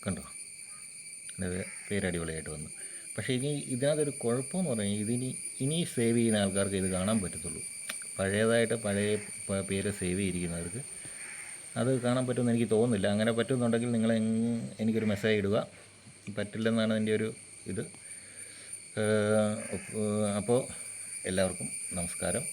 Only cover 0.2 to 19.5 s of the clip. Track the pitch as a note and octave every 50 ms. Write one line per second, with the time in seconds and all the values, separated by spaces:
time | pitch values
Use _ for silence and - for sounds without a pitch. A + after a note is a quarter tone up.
0.2 | - - - - - - - - - - - - - - - - - - - -
1.2 | - - - - F#2+ F#2 F2+ F#2 F#2+ F#2 - - - - G#2 G2+ F#2+ F#2 - E2+
2.2 | E2 E2 D#2+ D#2+ D2 D2+ D2+ D2+ D2+ - - - - - - - - - - -
3.2 | A2+ - C3 B2+ C3 D3 D3 C#3+ - - C3 A#2+ C3 C#3+ D#3 D3+ D3+ C#3+ - -
4.2 | - A#2 A#2 C3 C3+ - - F#3 F#3 D#3 B2 A2 G2+ G2+ G2+ G#2+ G#2 G#2 A#2+ A#2+
5.2 | B2+ B2+ C3+ - - - - - C3 C3+ D#3 E3+ E3+ - - B2+ A#2 A2+ A#2 A#2+
6.2 | A#2 A2+ A2 G#2 G2+ G2 F#2 G2 G2 G2 G2 F#2+ F#2 F#2+ F#2 F2+ F#2 G2+ A2+ A2+
7.2 | F#2+ E2 - - - E2 D#2 - - - - - - - - - - - - -
8.2 | F#2+ F#2+ G2 G#2 A2 A2+ A#2 A#2 A#2 A2 A2+ A#2 A2+ G#2 G2+ G2+ G#2 G#2 G#2+ G2+
9.2 | G#2 - - - - - G2 G2 F#2 G2 G2 G2 F#2+ G#2 G2 - F#2+ F2+ F2 F#2+
10.2 | G2+ F#2+ F2 F2+ F2 E2+ E2+ E2+ E2+ F2 G2+ A#2+ C#3+ - - - - - - -
11.2 | - - - - - - - - - - - B2 A#2 B2 C3+ B2+ A#2 A#2+ B2 C3
12.2 | B2+ B2 B2 B2 B2 A#2+ A#2 A#2 A#2 G2+ A2+ G#2+ A2+ B2 A#2 G2 F#2+ G2+ G2+ G#2
13.2 | A2 A#2 A2+ A2+ A#2 - C3+ B2+ A#2+ A#2 A2+ A#2 A#2+ A#2+ A#2 A2+ A2 A2+ A2+ A2+
14.2 | A2 A2 A2+ A2+ A2+ A#2 A#2 A#2 A#2+ - - - A2 A2+ A2 A2+ A2 G#2+ G2+ G2
15.2 | - A2 G#2+ G#2 G2 G2 G2+ B2 - - - - - - - - - - - -
16.2 | - - G2+ G#2 G#2 G2+ - G#2+ A2 A2+ A2+ A2+ A2 A2 A2 A2 G#2+ G#2+ A2 G#2
17.2 | A2 A2 A2+ - - - - - - A2+ G2 G2+ - - - - - - - -
18.2 | - - - - - - - - - - - - - - - G#2+ G#2+ G#2+ G#2+ G#2+
19.2 | G#2 G#2 G#2+ G#2+ G#2+ G#2+